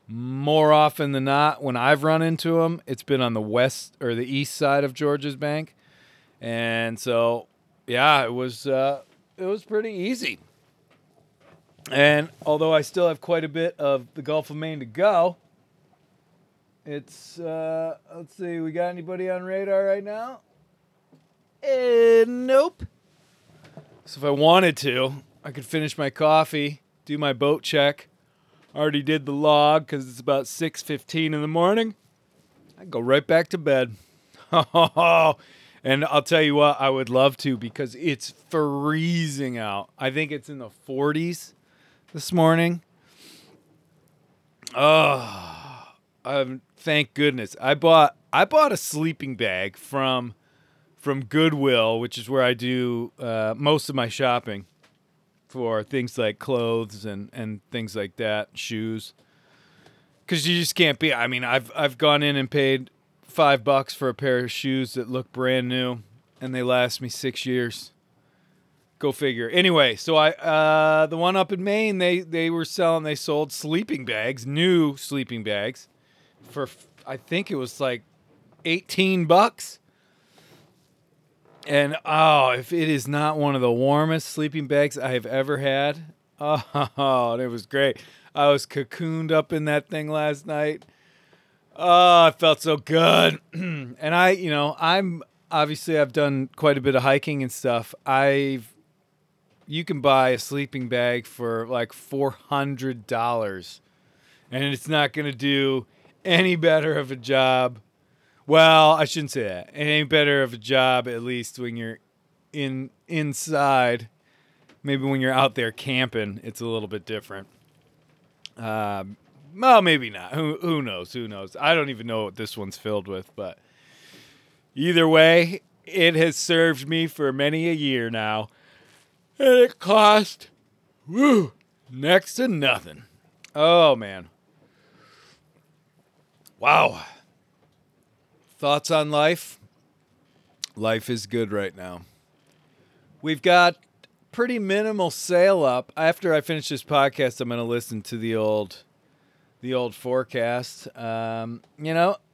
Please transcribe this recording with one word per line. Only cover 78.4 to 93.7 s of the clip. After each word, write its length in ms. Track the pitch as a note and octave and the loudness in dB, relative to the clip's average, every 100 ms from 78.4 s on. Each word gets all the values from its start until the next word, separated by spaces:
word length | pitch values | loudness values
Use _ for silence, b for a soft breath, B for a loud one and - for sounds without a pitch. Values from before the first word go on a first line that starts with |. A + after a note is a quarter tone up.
| _ _ | _ _
eighteen 600 | - E3+ - - F#3+ F#3 | -4 -4 -2 0 2 2
bucks. 560 | E3 E3+ A3+ - - - _ b b b b b b b b _ _ _ _ _ _ _ _ _ - | 4 6 4 0 -16 -18 _ b b b b b b b b _ _ _ _ _ _ _ _ _ -2
And, 300 | C#3+ C#3+ D#3 | 0 0 -2
oh, 460 | - D#3 D#3+ D3 C3 | -2 2 6 6 4
if 220 | B2 B2 | 0 -2
it 160 | F3 D#3+ | -2 0
is 200 | D3 B2+ | 0 -2
not 300 | C#3+ D3+ D#3 | -2 -2 0
one 160 | C#3+ | 0
of 60 | C#3 | 2
the 120 | B2 | 2
warmest 560 | A#2+ C3+ D3 D#3 D#3+ - | 2 2 2 2 0 -4
sleeping 380 | - D3+ D#3 C#3 | -6 -4 -4 -2
bags 320 | C#3+ D3 C#3+ | 0 0 -2
I 140 | B2+ | -4
have 140 | B2+ A2 | -4 -2
ever 320 | C3 C3+ C#3+ | -4 -2 -2
had. 540 | C#3 C3+ C#3+ D3 D#3+ - _ - | -2 0 -2 -4 -12 -20 _ -8
<laughs> 0 | |
Oh, 920 | D3 D3+ - C#3+ C3+ - C#3 C3 A#2+ | -2 -2 -2 -4 -4 -2 0 2 0
and 80 | A#2 | -2
it 80 | B2+ | -6
was 180 | A#2 G2+ | -8 -6
great. 320 | C#3 C#3 - B B B | -2 0 -2 B B B
I 140 | - C#3+ | 0 2
was 180 | C#3+ - | 2 0
cocooned 640 | F3+ C3 - E3 D#3+ D#3+ | -8 -8 -8 -6 -4 0
up 220 | D#3+ D#3 | 0 0
in 120 | E3 D3+ | -2 -2
that 220 | D3 C#3+ | -2 -4
thing 200 | D#3 D3+ | -8 -6
last 360 | D3+ D3+ C#3+ | -4 -4 -4
night. 400 | D3+ D3+ D3+ D3+ - b b b b b b b _ - | -6 -4 -4 -4 -12 b b b b b b b _ -4
Oh, 500 | F3 F3 F3+ F3 E3 | 4 6 8 8 8
it 120 | - | 6
felt 220 | E3 D3+ | 2 2
so 160 | D#3+ D3+ | 0 -2
good. 640 | - D#3+ E3 E3 E3 D#3+ - | 0 2 6 6 4 0 -8
<clears throat> 60 | |
And 600 | E3 F3+ | -10 -8